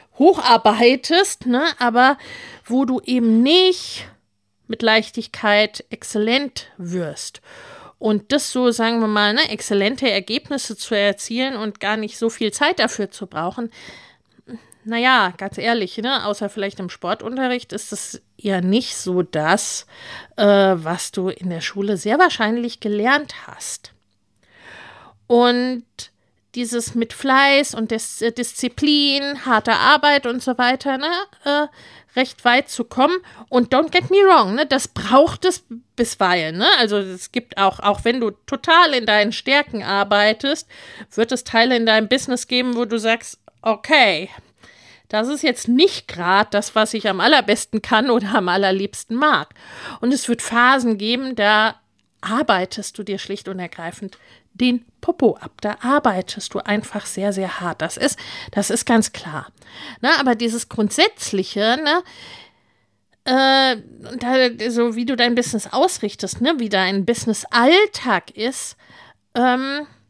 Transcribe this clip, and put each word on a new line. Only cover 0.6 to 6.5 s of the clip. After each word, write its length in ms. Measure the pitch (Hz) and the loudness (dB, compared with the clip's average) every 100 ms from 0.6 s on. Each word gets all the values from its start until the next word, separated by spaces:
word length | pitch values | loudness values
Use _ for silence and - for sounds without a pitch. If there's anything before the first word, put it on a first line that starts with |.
| 214 214 240 262 - 339 392 - 254 | 4 4 4 4 2 2 2 -2 -2
ne, 200 | 240 320 - | 0 0 -2
aber 380 | 240 233 262 277 - - - - - | 0 4 4 2 -6 -20 -20 -18 -4
wo 200 | 247 262 | 0 0
du 160 | 254 | -2
eben 380 | - 254 233 226 | -2 0 4 4
nicht 640 | 254 349 370 359 - - - - _ _ _ _ - | 6 6 4 2 -6 -14 -16 -20 _ _ _ _ -12
mit 140 | 220 | -4
Leichtigkeit 1000 | 226 220 220 - - - 214 208 214 - - | 2 2 0 -8 -12 -4 2 2 2 -4 -16
exzellent 800 | - - 214 214 254 285 | -14 -6 -4 0 -2 -2